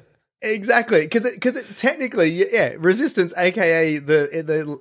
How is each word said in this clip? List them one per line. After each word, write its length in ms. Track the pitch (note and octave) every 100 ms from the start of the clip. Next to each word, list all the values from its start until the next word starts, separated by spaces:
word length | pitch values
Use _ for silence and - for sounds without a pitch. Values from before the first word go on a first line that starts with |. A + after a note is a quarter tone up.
| _ _ _ _ A3
Exactly, 600 | A3 G#3 A#3 A3+ F3+ D#3
'cause 160 | A3+
it, 160 | A#3+ G3
'cause 160 | B3 B3+
it 180 | A#3 G3+
technically, 600 | B3+ E4 B3+ A3+ D#3+ E3+
y-, 120 | G3
yeah, 220 | A3+ C#3 -
resistance, 560 | E3+ G#3 D4+ - E3+ F3
A 120 | F3+
K 420 | G3 E3+ E3 D#3+ D3+
A 40 |
the, 440 | C#3+ D3+ C#3+ D#3+ D#3
the, 320 | D#3 D3 C#3+